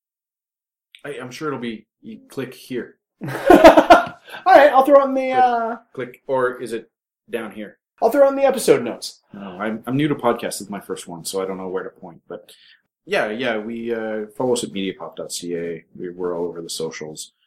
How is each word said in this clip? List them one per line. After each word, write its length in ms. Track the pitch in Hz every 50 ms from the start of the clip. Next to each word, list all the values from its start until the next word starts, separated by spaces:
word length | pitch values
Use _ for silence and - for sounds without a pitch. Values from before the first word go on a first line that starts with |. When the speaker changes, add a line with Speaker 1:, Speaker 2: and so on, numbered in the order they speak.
| _ _ _ _ _ _ _ _ _ _ _ _ _ _ _ _ _ _ _ _ -
Speaker 1:
I, 140 | 143 139 120
I'm 100 | 127 123
sure 180 | 123 - 160 151
it'll 120 | 139 120
be, 260 | 120 117 110 107 - _ _ _
you 200 | - 110 110 - - _
click 260 | - 139 127 123 -
here. 420 | - - - 131 117 101 - - _ _ _ _ -
Speaker 2:
<laughs> 60 | -
All 1300 | 143 - - - - 349 - 339 311 - 320 - - 339 339 - - - - _ - - - - 359 381
right, 180 | 302 277 294
I'll 120 | 247 262 269
throw 180 | 294 285 277
it 60 | 277 262
in 60 | 262
the, 160 | 262 262 262
Speaker 1:
Click. 80 | 262 254
Speaker 2:
uh, 380 | 254 247 240 233 226 226 240 - _ _
Speaker 1:
Click, 300 | _ 135 123 123 - - _
or 340 | - 135 131 123 123 123 -
is 120 | 131 113
it 180 | 117 110 - _ _ _ _ _ _ _ _ _
down 220 | 117 113 110 104
here? 260 | 101 107 104 95 - _ _ _ _ -
Speaker 2:
I'll 80 | - 226
throw 160 | 285 285 277
it 40 | 277
in 60 | 277
the 80 | 277 277
episode 380 | 262 - 233 - - 147 127
notes. 400 | 120 117 98 - - - - _ _ _
Speaker 1:
No, 260 | - 101 101 98 90 90
I'm, 220 | 104 110 110 113 -
I'm 100 | 123 127
new 120 | 139 151 151
to 60 | 139
podcasts. 460 | - - 120 117 - - 92 - -
It's 100 | 104 98
my 100 | 101 98
first 280 | - - 92 - - 92
one, 160 | 85 82 82
so 180 | - 95 95
I 40 | 95
don't 100 | 95 95
know 120 | 92 92 92
where 160 | 92 92 90
to 60 | -
point. 300 | - _ 92 87 82 - _ -
But 240 | 92 - - - - _ _ - _ _ _ _ _ _ _
yeah, 260 | 160 196 175 123 107
yeah, 260 | 107 117 127 123 113 107
we, 360 | 104 113 117 117 117 117 117
uh, 320 | 113 110 110 110 110 107 107 -
follow 160 | - 131 127
us 120 | 120 117 -
at 60 | -
mediapop 460 | - 98 95 95 90 - 82 78 -
dot 160 | - 82 78
C 220 | - - 87 85 85
A. 280 | 82 85 85 82 80 - _ - -
We, 120 | 90 90
we're 260 | 87 90 92 87 87
all 100 | 85 87
over 140 | 85 82 85
the 80 | 82 80
socials. 600 | - - 80 80 - - 78 76 78 - - - _ _ _